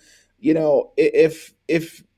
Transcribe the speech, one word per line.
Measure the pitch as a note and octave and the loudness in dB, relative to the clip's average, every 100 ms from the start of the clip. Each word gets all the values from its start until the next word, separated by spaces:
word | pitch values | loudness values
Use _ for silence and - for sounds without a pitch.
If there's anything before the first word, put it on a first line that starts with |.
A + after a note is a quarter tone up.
| _ _ _ _ | _ _ _ _
you | C#3+ | -4
know, | D#3+ D#3 C3+ - - | -2 0 0 -2 -2
i-, | D3+ | 0
if, | C#3 D#3+ D#3 - _ - | 2 0 -2 -20 _ -6
if | D#3+ E3 - _ | -4 -6 -16 _